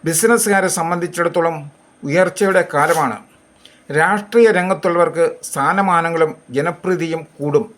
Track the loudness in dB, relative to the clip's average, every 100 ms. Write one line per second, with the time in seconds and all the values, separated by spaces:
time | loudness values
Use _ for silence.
0 | -2 0 2 2 2 0 0 -2 -4 -4
1 | -4 -2 -2 0 -2 -4 -12 _ _ _
2 | -4 0 0 0 2 2 0 0 2 2
3 | 0 -4 -14 _ _ _ -20 _ _ 0
4 | 0 0 0 4 4 4 0 -2 0 2
5 | 0 2 -2 -2 -10 -2 0 0 2 0
6 | 0 0 -2 -2 _ -4 -4 -4 -6 -4
7 | -4 -6 -10 -8 0 0 -2